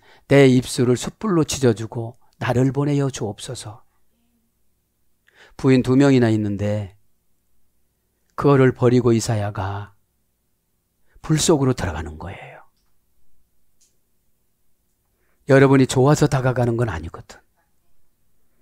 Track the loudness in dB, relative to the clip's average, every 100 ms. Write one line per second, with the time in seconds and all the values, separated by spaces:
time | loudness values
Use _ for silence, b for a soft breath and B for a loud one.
0 | b b b 4 6 4 0 -2 0 -2
1 | -4 -8 -4 -2 -2 0 0 0 -4 -12
2 | -12 -14 _ -10 -4 0 0 -2 -2 -2
3 | -4 -6 -10 -10 -14 -16 -16 -18 _ _
4 | _ _ _ _ _ _ _ _ _ _
5 | _ _ _ b b b 2 2 2 2
6 | 4 4 2 0 -2 -4 -4 -6 -8 -14
7 | _ _ _ _ _ _ _ _ _ _
8 | _ _ _ -2 2 4 4 2 2 2
9 | 2 0 0 -4 -6 -6 -8 -8 -14 _
10 | _ _ _ _ _ _ _ _ _ _
11 | _ _ -4 -2 0 0 0 -2 -6 -8
12 | -10 -14 -16 -16 -20 -20 -20 _ _ _
13 | _ _ -20 -20 _ _ _ _ _ _
14 | _ _ _ _ _ _ _ _ _ _
15 | _ _ _ _ 2 4 6 4 2 2
16 | 2 2 0 0 -2 -2 -2 -2 -4 -6
17 | -12 -16 -20 -20 _ _ _ _ _ -20
18 | -20 _ _ _ _ _